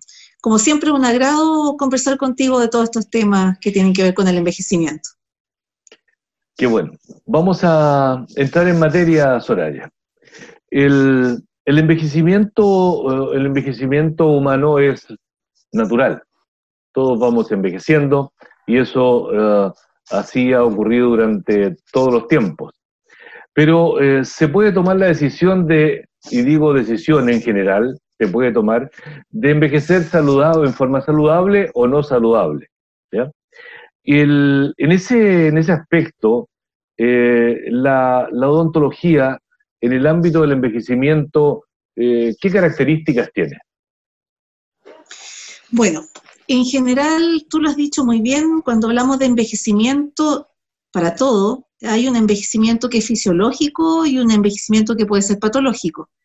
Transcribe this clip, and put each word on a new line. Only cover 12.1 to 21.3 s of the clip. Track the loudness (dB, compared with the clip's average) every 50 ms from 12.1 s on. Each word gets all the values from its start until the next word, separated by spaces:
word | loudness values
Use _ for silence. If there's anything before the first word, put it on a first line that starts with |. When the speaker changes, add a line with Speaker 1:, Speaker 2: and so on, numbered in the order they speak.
| -2 0 2 2 2 2 0 0 0 0 2 2 2 2 2 0 0 -2 -2 -2 -2 -2 -4 -2 -2
Speaker 2:
eh, |
el | -2 -2
envejecimiento | -2 -2 -2 -4 -4 -6 -6 -4 -2 0 0 0 -2 0 0 0
humano | 2 2 2 0 0 0 0 0 2 2 2
es | 2 0 0 -4 -8 -20 -20 -20 _ _ _ _ _ _ _ _ _ _
natural. | -4 -4 -2 0 0 0 0 0 -2 -4 -12 _ _ _ _ _ _ _ _ _ _ _ _ _ -4
Todos | -2 0 0 0 0
vamos | 0 0 0 0 -2 -2
envejeciendo | -4 -4 -4 -4 -4 -6 -2 0 0 0 2 0 0 -2 -2 -4 _ _ -20 -20 _ _ _
y | -2 0 0
eso, | 0 0 -2 0 2 2 2 0 0 -2 -2
eh, | 0 0 2 2 2 0 -2 -4 _ _ _ _ _ _ -8
así | -6 -6 -6 -4 -4 -2 0 2
ha | 2 2 2
ocurrido | 2 0 0 -2 0 0 2 2 2
durante | 2 2 2 0